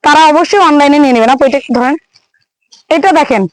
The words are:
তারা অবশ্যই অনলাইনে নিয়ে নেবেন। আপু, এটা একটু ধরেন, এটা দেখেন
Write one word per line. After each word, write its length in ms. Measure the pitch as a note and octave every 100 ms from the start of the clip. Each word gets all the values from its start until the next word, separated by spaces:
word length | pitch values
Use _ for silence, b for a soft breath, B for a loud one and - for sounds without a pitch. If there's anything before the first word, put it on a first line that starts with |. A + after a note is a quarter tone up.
তারা 240 | D4 D4+ D#4
অবশ্যই 320 | D4+ F4 G4+
অনলাইনে 400 | E4+ D4 C#4+ D4
নিয়ে 140 | C#4
নেবেন। 180 | A#3+ A3+
আপু, 140 | C4
এটা 120 | C4+ C#4
একটু 180 | -
ধরেন, 220 | A#3+ B3+ D#4 _ _ _ _ _ _ _ _ _
এটা 240 | D#4 F#4+
দেখেন 340 | D4+ C#4 A3+ F#3